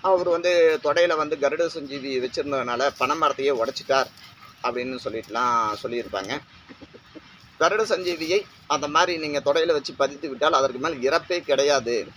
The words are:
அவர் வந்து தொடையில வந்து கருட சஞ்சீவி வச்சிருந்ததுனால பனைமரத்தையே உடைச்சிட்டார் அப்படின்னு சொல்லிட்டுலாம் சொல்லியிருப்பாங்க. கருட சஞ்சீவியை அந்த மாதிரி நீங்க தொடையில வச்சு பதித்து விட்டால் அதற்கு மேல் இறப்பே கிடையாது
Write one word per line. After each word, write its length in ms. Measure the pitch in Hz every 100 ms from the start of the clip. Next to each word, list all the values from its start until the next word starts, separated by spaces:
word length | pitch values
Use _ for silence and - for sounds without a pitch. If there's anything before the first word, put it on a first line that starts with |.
அவர் 280 | 190 185 175
வந்து 500 | 170 175 175 165 156
தொடையில 320 | 147 156 175 160
வந்து 200 | 151 151
கருட 320 | 139 156 170
சஞ்சீவி 520 | 160 143 139 135 131
வச்சிருந்ததுனால 720 | 127 160 143 135 123 120 139 -
பனைமரத்தையே 520 | 127 156 151 135 135
உடைச்சிட்டார் 560 | 127 117 - - 135 127 - - - - -
அப்படின்னு 340 | 123 120 127 127
சொல்லிட்டுலாம் 720 | 123 113 - 113 123 120 107 104
சொல்லியிருப்பாங்க. 560 | 120 120 113 98 95 139 - - - - - - - - - - - -
கருட 240 | 165 214
சஞ்சீவியை 640 | 220 180 180 165 160 196 196 - -
அந்த 200 | 151 147
மாதிரி 300 | 156 180 165
நீங்க 220 | 156 143
தொடையில 320 | 131 151 165
வச்சு 220 | 151 143
பதித்து 360 | 139 170 143 156
விட்டால் 240 | 131 151
அதற்கு 240 | 147 135 123
மேல் 240 | 151 143
இறப்பே 400 | 127 165 160 175
கிடையாது 640 | 165 135 143 139 117 117 82